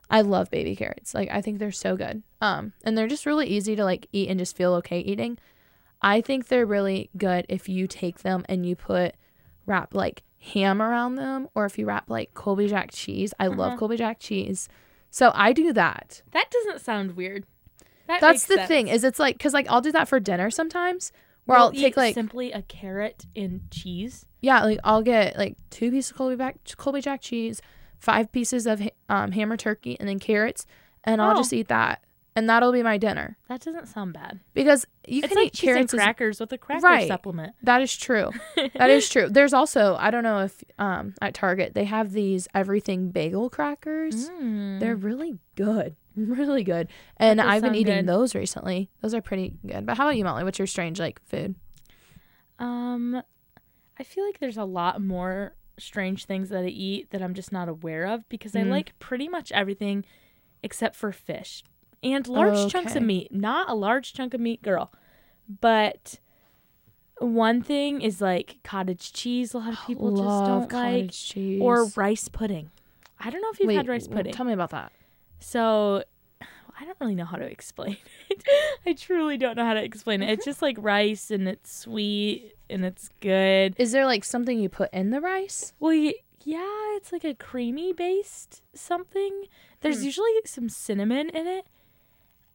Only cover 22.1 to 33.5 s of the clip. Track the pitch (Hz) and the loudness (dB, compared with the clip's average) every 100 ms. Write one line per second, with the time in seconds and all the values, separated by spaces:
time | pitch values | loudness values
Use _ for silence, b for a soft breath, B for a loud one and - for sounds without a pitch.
22.1 | 240 220 247 247 202 - - 196 196 214 | 2 -4 -6 -8 -8 -12 -14 -10 -6 -6
23.1 | - - - 190 185 180 - 185 175 226 | -8 -14 -8 -6 -6 -10 -12 -10 -8 -10
24.1 | - - _ 262 247 214 214 - 220 220 | -12 -20 _ 4 6 6 2 4 4 6
25.1 | 233 190 - 196 - - - 233 262 254 | 4 4 2 -4 -4 -16 -4 0 0 -2
26.1 | - 262 247 262 - - - 285 277 285 | -4 -2 -2 -4 -8 -14 -6 -4 -2 -2
27.1 | 277 - 233 226 214 b b b - - | -6 -6 -4 -4 -6 b b b -4 2
28.1 | 233 220 247 233 247 226 214 208 - - | 2 2 -2 -2 0 0 0 -2 -8 -2
29.1 | 202 202 196 214 226 220 214 247 - 202 | 0 0 -2 -2 -2 -4 -4 -6 -8 -6
30.1 | 196 - 208 220 - - b b b 220 | -4 0 2 0 -4 -12 b b b 0
31.1 | 220 214 339 254 240 220 113 110 - _ | 4 6 4 4 0 0 2 2 -2 _
32.1 | _ _ - 226 233 247 247 233 208 214 | _ _ -2 4 6 6 4 2 2 0
33.1 | - - 220 - | -2 -6 -12 -12